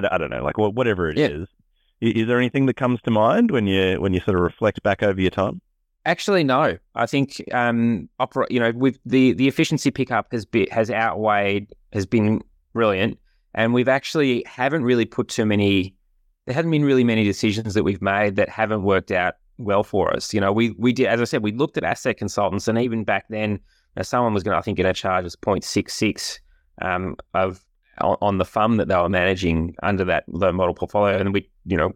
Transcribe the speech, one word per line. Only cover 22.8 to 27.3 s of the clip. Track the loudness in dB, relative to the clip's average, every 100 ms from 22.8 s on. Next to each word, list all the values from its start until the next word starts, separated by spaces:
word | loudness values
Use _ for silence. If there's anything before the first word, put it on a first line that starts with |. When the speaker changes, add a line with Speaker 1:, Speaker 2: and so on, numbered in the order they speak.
| -2 -2
Speaker 2:
back | -2 -4 -4
then, | -6 -4 -6 -10 _ _ -10
uh, |
someone | -4 -2 0
was | 0
gonna, | -2 -2
I |
think, | -2 0
gonna | 0
charge | 0 -2 -2
us | -4
point | -6 -2 -2
six | -2 -4 -4
six, | -2 -2 -2 -8 -12 _ _ _ -10
um, | -6 -4 -4 -10 -6